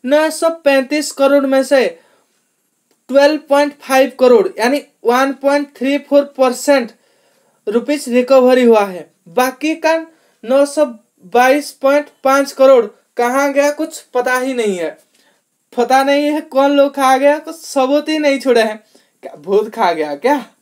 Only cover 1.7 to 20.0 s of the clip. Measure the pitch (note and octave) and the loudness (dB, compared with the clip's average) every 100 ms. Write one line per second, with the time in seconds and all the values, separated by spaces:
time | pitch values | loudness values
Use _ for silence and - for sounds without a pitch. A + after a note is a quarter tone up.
1.7 | C#4 G#3 - _ _ _ _ _ _ _ | 0 0 -6 _ _ _ _ _ _ _
2.7 | _ _ _ _ C4 C#4+ D#4 - C#4 D4 | _ _ _ _ 2 2 0 -2 0 0
3.7 | C#4+ - C4+ C4+ - B3+ A#3+ F#3+ F#3 A#3 | -6 -2 2 2 2 4 4 2 -2 -2
4.7 | C#4+ - _ A3+ B3 C4+ C4+ C#4 C#4+ C#4+ | -4 -8 _ -2 0 -2 -2 -2 -2 -4
5.7 | - B3+ C#4+ C#4 C#4+ C#4+ - C4 B3 - | -8 -4 -4 0 0 0 -2 -2 -2 0
6.7 | C#4 A#3 _ _ _ _ _ _ _ - | 0 -2 _ _ _ _ _ _ _ -4
7.7 | A3 A3+ D4 C4 A#3+ B3 C4+ B3 B3+ A#3+ | -4 -2 -6 -2 -2 4 4 4 4 4
8.7 | A3 G3+ F3+ D3+ _ _ E3+ B3+ B3+ D4+ | 4 0 -8 -16 _ _ -4 -4 -4 -6
9.7 | D#4+ D#4+ E4 D#4+ _ _ _ A3+ C4+ C#4 | -2 -2 -2 -4 _ _ _ -2 0 0
10.7 | D#4 D4 A#3 _ _ F#3 A#3 B3+ C#4+ C#4+ | -2 -4 -6 _ _ -4 2 2 2 -4
11.7 | - C4+ D4 D4 _ C4 C#4 C#4 - C4 | -4 0 0 -2 _ -2 0 -2 2 4
12.7 | C4 G#3+ _ _ - A#3+ C4 C#4+ C#4 C#4+ | 4 2 _ _ -4 -2 -2 -2 0 -2
13.7 | D4 D#4 - _ B3 B3 B3+ B3+ B3+ A3 | -2 -8 -10 _ -6 -2 -4 -4 -4 -4
14.7 | F3+ D#3+ - _ _ _ _ _ _ _ | -4 -8 -10 _ _ _ _ _ _ _
15.7 | - A#3+ C4 C4+ C#4+ D4 D4+ D#4 C4 C#4 | -6 0 2 2 0 0 -4 -4 0 2
16.7 | C#4+ C#4 C#4 C4+ C4 C#4+ D4+ D#4+ E4 - | 2 0 0 0 2 2 0 -6 -16 -8
17.7 | C#4 C4 D4 D4+ D#4 D4 C4+ C4+ A#3 A3 | -4 0 0 -2 -2 -2 -2 0 0 0
18.7 | G#3+ _ _ _ _ - D3 D3+ G3+ A3 | -4 _ _ _ _ -20 -18 -2 -2 -2
19.7 | A3+ F#3 D#3+ | -2 -2 -2